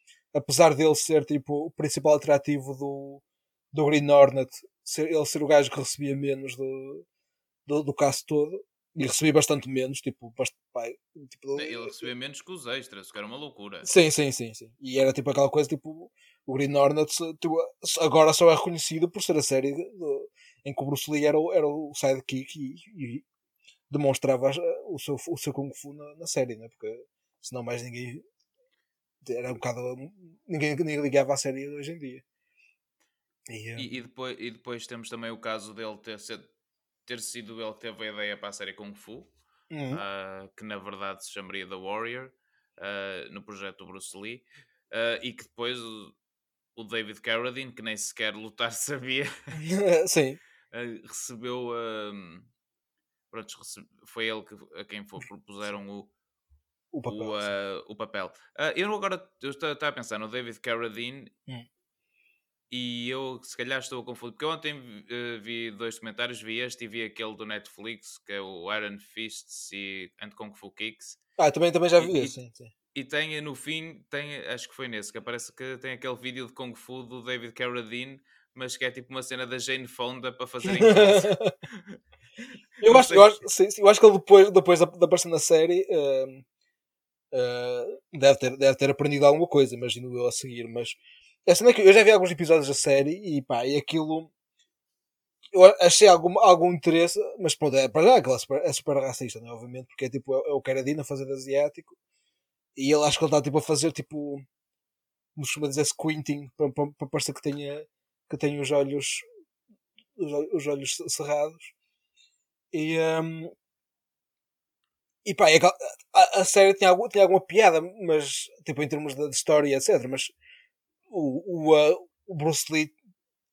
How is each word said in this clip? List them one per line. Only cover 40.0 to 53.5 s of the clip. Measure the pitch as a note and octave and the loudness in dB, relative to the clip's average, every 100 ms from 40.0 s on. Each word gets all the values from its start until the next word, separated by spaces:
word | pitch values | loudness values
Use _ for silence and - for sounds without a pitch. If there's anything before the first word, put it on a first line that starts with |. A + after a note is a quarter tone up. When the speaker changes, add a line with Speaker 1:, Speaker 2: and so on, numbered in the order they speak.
| G2 G2 F#2+ F#2+ G2 - | -8 -10 -12 -16 -20 -18
Speaker 2:
que | |
na | G#2+ G2+ | -14 -14
verdade | G2 G2 G2 F#2+ - | -14 -12 -12 -12 -16
se | |
chamaria | G2+ F#2+ G2 F#2 | -16 -14 -14 -12
The | F#2+ | -12
Warrior, | F#2+ G#2+ A#2 B2 B2+ _ _ _ _ _ | -10 -8 -8 -12 -16 _ _ _ _ _
ah, | G2 G2+ G2 F#2 C2+ | -12 -10 -10 -12 -14
no | G2+ | -18
projeto | G#2 G2+ G2 F#2+ | -18 -16 -16 -16
do | F2+ | -20
Bruce | F#2 - G2 | -18 -18 -16
Lee, | G#2 B2 _ _ _ _ _ | -16 -16 _ _ _ _ _
ah, | A2+ A#2 A#2 | -6 -4 -4
e | B2 | -8
que | - | -14
depois | - - A#2+ B2 | -20 -10 -10 -8
o, | A2+ G#2+ F#2 _ _ _ _ _ _ - | -12 -18 -20 _ _ _ _ _ _ -20
o | G#2+ | -10
David | A2+ G#2+ G2+ | -10 -10 -10
Carradine, | A#2+ A2+ B2 B2+ C3 | -6 -4 -4 -10 -14
que | A#2 | -14
nem | A2+ G#2+ | -12 -10
sequer | - - A2 G#2 | -12 -8 -8 -8
lutar | A2 - A#2 | -14 -8 -8
<laughs> | |
sabia, | A2+ - C#3+ B2+ C3 C#3 - - | -6 -10 -10 -6 -6 -6 -12 -18
Speaker 1:
<laughs> | D#3 D#3 F#3+ G3 E3+ D#3+ | -14 -6 -2 2 2 2
Sim. | E3 C3 D3 _ _ _ | 0 0 -4 _ _ _
Speaker 2:
ah, | A#2 A#2+ A2+ G2 | -14 -12 -14 -16
recebeu, | - - A#2 B2 B2 A#2+ | -16 -14 -12 -10 -10 -8
ah, | A#2 A2+ A2 G#2 G2+ F2+ E2 A#2+ _ _ _ _ _ _ _ _ | -10 -10 -10 -12 -14 -18 -20 _ _ _ _ _ _ _ _ _
pronto, | A2 G#2 | -20 -18